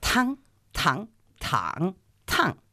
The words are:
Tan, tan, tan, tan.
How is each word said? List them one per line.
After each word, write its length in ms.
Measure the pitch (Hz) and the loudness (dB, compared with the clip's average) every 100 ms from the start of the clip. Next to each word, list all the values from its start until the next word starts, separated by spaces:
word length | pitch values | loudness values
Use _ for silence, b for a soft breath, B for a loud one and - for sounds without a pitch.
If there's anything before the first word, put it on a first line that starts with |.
Tan, 360 | - 240 247 277 _ _ _ | 2 2 2 -2 _ _ _
tan, 360 | - - 135 226 _ _ _ | 0 0 0 -6 _ _ _
tan, 560 | - 113 85 - 175 185 _ _ - | -2 -2 -2 -2 -4 -4 _ _ -2
tan. 280 | - 240 - _ | 0 2 -2 _